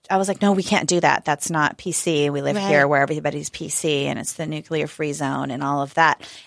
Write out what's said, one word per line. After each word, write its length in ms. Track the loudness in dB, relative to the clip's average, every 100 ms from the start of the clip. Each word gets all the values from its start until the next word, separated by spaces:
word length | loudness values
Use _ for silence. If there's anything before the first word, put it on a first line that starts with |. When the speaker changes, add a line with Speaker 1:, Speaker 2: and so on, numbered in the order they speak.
| _
Speaker 1:
I 80 | 0
was 100 | 0
like, 140 | 2
"No, 100 | 2
we 100 | 2
can't 240 | 2 0 2
do 100 | 2
that. 240 | 4 2
That's 260 | 2 -2 0
not 260 | 0 0 -2
P 140 | -6
C. 380 | -4 0 0 0
We 120 | 0
live 140 | -2 -2
Speaker 2:
Right. 100 | 2
Speaker 1:
here 200 | 4 4
where 140 | 4
everybody's 480 | 2 0 -4 -4 -10
P 180 | -10 -6
C 380 | -4 0 0 -2
and 120 | -4
it's 140 | -8
the 140 | -8 -6
nuclear 400 | -8 -4 -4 -4
free 240 | -4 -6
zone 380 | -2 -4 -2 -4
and 100 | -4
all 200 | -2 -2
of 120 | -2
that." 260 | 4 4 4 -6 -20